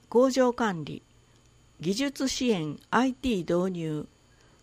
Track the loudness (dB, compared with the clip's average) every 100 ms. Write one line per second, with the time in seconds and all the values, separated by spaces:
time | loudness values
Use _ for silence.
0 | 0 4 4 6 2 2 -2 -4 -8 -12
1 | -14 _ _ _ _ _ _ -8 -4 -2
2 | -2 -2 -4 0 0 0 -2 -8 -2 0
3 | 0 -2 -2 -2 0 0 0 -4 -4 -6
4 | -8 _ _ _ _ _